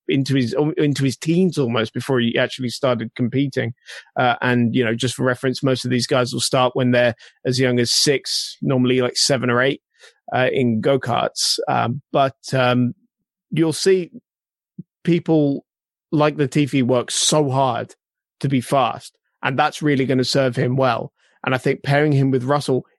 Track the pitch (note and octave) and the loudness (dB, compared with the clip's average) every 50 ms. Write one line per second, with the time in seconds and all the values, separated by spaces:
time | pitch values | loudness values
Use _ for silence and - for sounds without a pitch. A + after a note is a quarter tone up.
0 | _ - D3+ C#3 C3+ B2+ C3+ C#3 B2 A2+ - - D3+ D3+ - - D#3 D3 C#3 - | _ -2 0 0 0 0 0 0 0 0 0 -2 -2 -2 0 0 0 0 0 0
1 | C#3 C3+ A2+ - - D#3+ E3+ F3 F#3+ F3+ D3+ - C#3 A#2 A#2 A#2 A2 - - B2+ | 0 -2 -2 -4 -4 0 2 2 2 2 0 0 -2 0 0 -2 -2 -2 -4 -8
2 | A#2 - C3+ B2 A#2+ A#2 - - B2+ B2 - - B2+ A#2+ - - - C3 B2 A2 | -4 -2 0 0 0 0 0 0 -2 -2 -4 -6 -8 -8 -6 -2 -2 -2 0 -2
3 | A2+ A2+ - - B2+ A2+ - C3 C#3+ C#3 - C3 A#2+ A#2 A#2+ - _ - - - | -4 -8 -4 -4 -4 -2 0 -2 -2 -2 -2 -4 -4 -4 -8 -10 _ -20 -20 -20
4 | - _ _ - B2+ B2 A#2 - - B2+ B2 A#2+ A#2+ A#2 A#2+ B2+ B2 A2 A#2 A#2 | -20 _ _ -2 0 0 0 0 0 0 2 2 2 2 2 0 0 0 -2 -2
5 | C3 B2 - - C3 B2+ B2 - - C3 B2+ - - C3+ C3 B2 - B2 B2+ B2 | -2 -4 -4 -2 -2 -2 -2 0 -2 -4 -4 -2 0 0 0 0 -2 -2 -2 -2
6 | A#2 - C#3+ C3 B2 A#2+ B2 B2 - - - C3+ B2+ B2 - C3+ B2+ B2 B2 A#2+ | -2 0 0 0 0 0 -2 -4 -4 0 2 2 2 2 0 0 0 2 4 4
7 | B2 A#2+ A2 - - - _ _ _ C3 B2+ B2 C3 B2+ B2 B2 A#2+ A#2 - - | 2 2 0 -2 -10 -20 _ _ _ -4 0 0 2 2 2 2 0 2 0 0
8 | - D#3 C#3+ C3 - - - - - - - - - C#3+ C#3 B2+ B2+ B2 B2+ B2+ | 2 2 0 0 -2 -4 -6 -6 -6 -8 -10 -6 -4 -2 0 2 2 2 2 2
9 | B2 B2 - - - - C#3+ B2 B2 B2 A#2+ A#2+ B2+ C#3 C#3+ - _ _ _ _ | 0 0 -2 -2 0 0 0 0 0 0 2 2 2 2 0 -2 _ _ _ _
10 | - - _ _ _ - - B2+ B2+ B2+ - - B2+ A#2+ A2+ A2 G2 - C#3 C3 | -20 -20 _ _ _ -4 -2 0 0 0 2 0 2 2 0 0 2 2 0 0
11 | - A#2+ - - B1 - - - - - - - - - C3+ A#2+ A#2 A2+ B2 C#3+ | 0 -2 -2 -2 -2 -2 -4 -4 -4 -2 -2 -4 -2 -2 -2 0 0 -2 -4 -6
12 | - _ - D3 C#3 C3+ - _ - - - C3 B2+ B2 B2+ B2 B2 B2 - - | -10 _ 0 0 0 0 -2 _ -10 -4 0 2 2 4 4 2 2 0 -2 -8
13 | _ _ _ _ _ _ _ _ _ _ - D3+ E3 D#3+ D3 - - G3 F#3+ F#3+ | _ _ _ _ _ _ _ _ _ _ -2 0 0 0 0 0 2 2 2 2
14 | F3 - - - - _ _ _ _ _ _ _ _ _ _ - - - _ _ | 0 -4 -12 -20 -20 _ _ _ _ _ _ _ _ _ _ -20 -20 -20 _ _
15 | _ - E3+ E3+ - - D#3+ D#3 D3 C#3+ C#3 - - _ _ _ _ _ _ _ | _ 0 0 0 2 2 2 2 2 2 0 -2 -6 _ _ _ _ _ _ _
16 | _ _ - D3 D3 D#3 C#3+ D3 C#3+ B2 - D3+ D3 C3 - C#3 B2+ A#2 C3 A#2+ | _ _ 0 2 2 2 2 0 -2 0 2 0 0 2 2 0 2 2 2 2
17 | A2+ - - - - - D#3+ D3+ D3+ C#3 B2+ C3+ C#3 C3 A#2 A2+ A2+ - - _ | 0 -2 -4 -2 0 2 2 2 2 2 0 0 0 0 0 -4 -6 -8 -14 _
18 | _ _ _ _ _ _ _ _ - C#3 C#3 B2+ A#2+ - C#3+ C#3 B2 A2+ - - | _ _ _ _ _ _ _ _ -4 0 0 0 0 0 2 2 2 0 -2 -6
19 | - - - _ _ _ _ _ - B2+ C3 B2 D3+ D3+ - - - D3 C#3+ C3 | -12 -18 -20 _ _ _ _ _ -6 -4 0 2 0 0 0 -2 0 0 2 2
20 | C3+ B2+ C3+ B2+ B2+ - - C#3+ C3+ B2+ B2 - - B2 B2+ C3+ C3 B2+ A2+ - | 0 0 0 0 0 0 0 0 0 0 0 0 -2 0 0 0 0 0 0 -2
21 | - - - _ _ _ _ _ - B2+ C3 B2 - C#3+ C#3 - - C#3 C#3+ C#3+ | -4 -10 -14 _ _ _ _ _ -4 -2 -2 0 0 -2 -2 -2 -2 0 2 2
22 | D3+ D#3 C#3+ C#3 C#3 C3+ C3 C3 A#2+ C3 C#3+ D3 C3+ - C3+ B2+ - - _ | 2 4 2 2 2 2 2 0 0 0 0 0 0 0 -2 -2 -4 -6 _